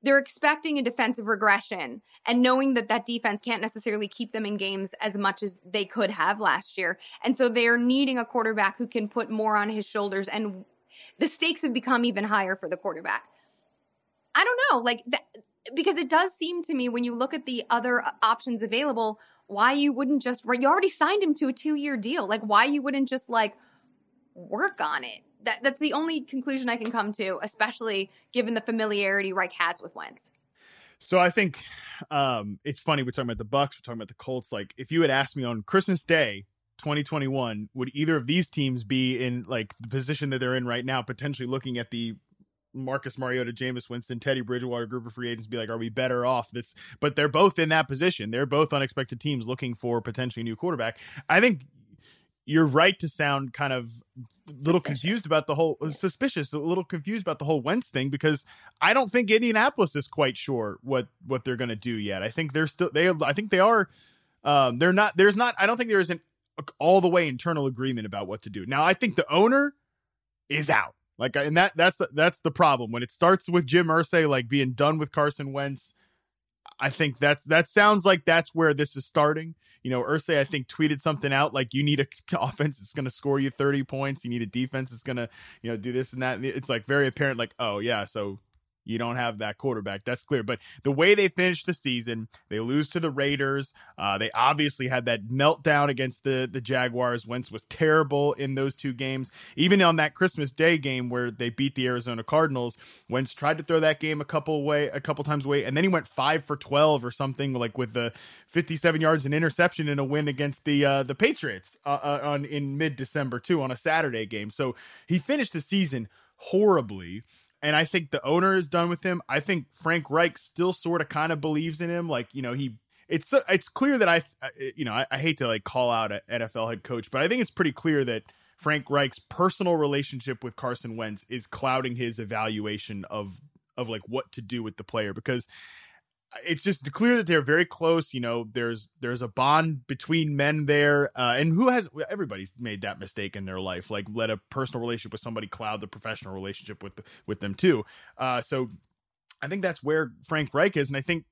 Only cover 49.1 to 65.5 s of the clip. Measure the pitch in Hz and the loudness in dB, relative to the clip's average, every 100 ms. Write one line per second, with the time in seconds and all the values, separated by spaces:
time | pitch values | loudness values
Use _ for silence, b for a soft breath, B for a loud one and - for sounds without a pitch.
49.1 | 117 151 139 113 127 127 117 120 117 110 | -6 -4 -4 -4 -6 -6 -6 -2 -2 -2
50.1 | 113 127 113 117 113 175 147 113 - B | -6 -6 -4 -6 -4 -4 -2 -4 -6 B
51.1 | B B 175 240 165 - _ _ _ b | B B 6 6 2 -6 _ _ _ b
52.1 | b b _ - 151 156 135 180 190 160 | b b _ 2 4 6 6 4 4 -6
53.1 | - 147 139 135 - 143 131 117 117 _ | -2 0 0 -2 -4 -2 -2 -6 -16 _
54.1 | - 123 _ - 143 143 175 - 139 151 | -20 -20 _ -20 -6 0 0 0 -6 -2
55.1 | 226 170 156 151 147 165 - 156 143 190 | -4 0 0 0 0 2 0 -6 -4 -4
56.1 | - 269 185 143 151 156 185 175 175 151 | -2 -2 -2 -6 -4 -2 -2 -2 -8 -6
57.1 | 220 180 151 147 156 127 220 - 135 135 | -6 -4 -4 0 0 0 -2 -2 -4 -2
58.1 | 139 156 147 - B B B 160 240 240 | 0 0 0 -4 B B B 4 4 4
59.1 | 240 214 220 240 220 254 - 185 147 135 | 2 4 4 4 4 2 4 0 0 -6
60.1 | - 139 - - 127 107 - 127 131 123 | 0 0 0 -4 -4 -4 -8 -2 -2 -2
61.1 | _ - 131 131 123 123 107 123 113 104 | _ -6 -4 -4 -4 -4 -4 -4 -4 -4
62.1 | 95 104 110 156 139 156 - 180 151 180 | -4 -4 -4 -4 0 -2 0 0 2 2
63.1 | 165 151 143 214 185 196 226 226 b b | 2 0 -2 0 4 6 6 2 b b
64.1 | b b b - 143 131 120 170 185 208 | b b b 2 4 4 4 4 6 4
65.1 | 170 196 202 240 | 6 6 6 0